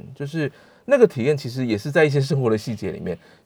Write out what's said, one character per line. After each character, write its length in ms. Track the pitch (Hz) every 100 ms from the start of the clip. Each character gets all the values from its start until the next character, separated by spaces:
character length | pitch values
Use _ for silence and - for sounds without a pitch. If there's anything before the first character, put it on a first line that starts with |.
| - -
就 100 | 143
是 240 | 160 143 - - _ -
那 120 | 269
个 80 | 226
体 160 | -
验 140 | 120 147
其 120 | 131
实 160 | 123
也 140 | 127 104
是 140 | 147
在 120 | 160
一 60 | 156
些 100 | 143
生 220 | 135 139
活 80 | 123
的 80 | 110
细 160 | 117
节 160 | 107 95
里 80 | 78
面。 180 | 90 85 - _